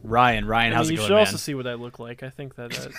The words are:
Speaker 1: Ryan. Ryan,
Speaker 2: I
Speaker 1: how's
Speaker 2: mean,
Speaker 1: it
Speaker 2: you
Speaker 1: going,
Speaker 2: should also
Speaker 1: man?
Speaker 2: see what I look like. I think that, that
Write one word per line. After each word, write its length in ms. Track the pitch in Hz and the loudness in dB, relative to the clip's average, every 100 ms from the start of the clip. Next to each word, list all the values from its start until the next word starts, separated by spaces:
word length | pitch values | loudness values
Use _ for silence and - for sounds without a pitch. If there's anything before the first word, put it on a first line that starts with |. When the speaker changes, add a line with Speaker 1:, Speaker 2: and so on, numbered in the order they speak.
Speaker 1:
Ryan. 420 | 110 117 123 113 104 | -2 4 4 4 0
Ryan, 280 | 113 117 | 2 2
Speaker 2:
I 20 | 117 | 2
Speaker 1:
how's 120 | 160 | 0
Speaker 2:
mean, 20 | |
Speaker 1:
it 40 | 165 | 0
Speaker 2:
you 20 | |
Speaker 1:
going, 100 | - | 2
Speaker 2:
should 100 | 208 | 4
also 140 | 202 | 4
Speaker 1:
man? 60 | 202 | 0
Speaker 2:
see 160 | - 139 | -6 -6
what 100 | 123 | -6
I 100 | 120 | -8
look 220 | 120 - | -12 -14
like. 260 | 117 120 | -16 -14
I 60 | 131 | -14
think 260 | - 139 127 | -14 -16 -14
that, 160 | 120 | -10
that 200 | 123 135 | -10 -10